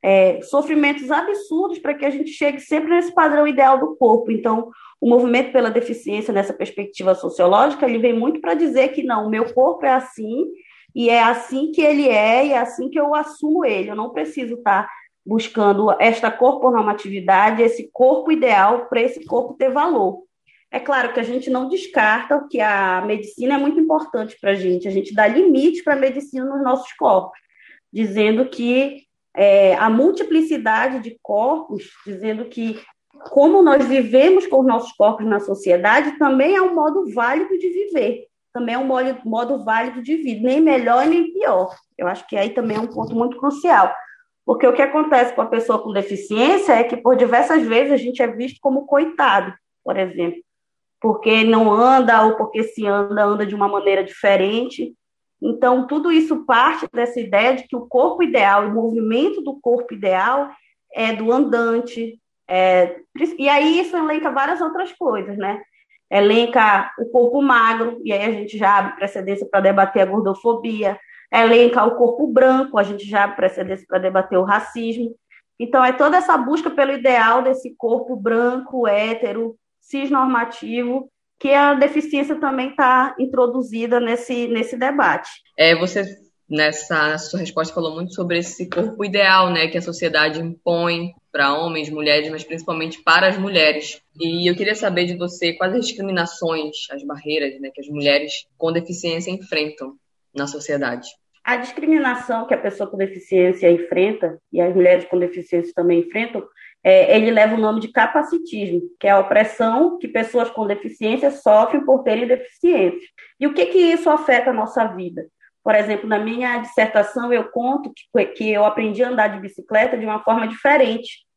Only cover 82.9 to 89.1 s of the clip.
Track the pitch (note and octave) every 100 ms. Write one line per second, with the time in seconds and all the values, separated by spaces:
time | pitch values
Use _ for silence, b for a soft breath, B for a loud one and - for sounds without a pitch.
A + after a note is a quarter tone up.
82.9 | B3+ C4 - C4 C4 B3 B3+ A3+ A3 A#3
83.9 | A#3+ A#3 A#3+ - A#3+ A#3+ A3+ A3 B3 C4
84.9 | C#4+ G3+ C#3+ - - _ - D#3+ E3 F3+
85.9 | G3+ G3 - _ _ _ D3+ D3+ D3+ -
86.9 | D#3+ D3+ D#3 - F#3 E3+ - - - E3
87.9 | D#3+ F3+ - F3 E3+ F3 - F3+ - A3
88.9 | - G3+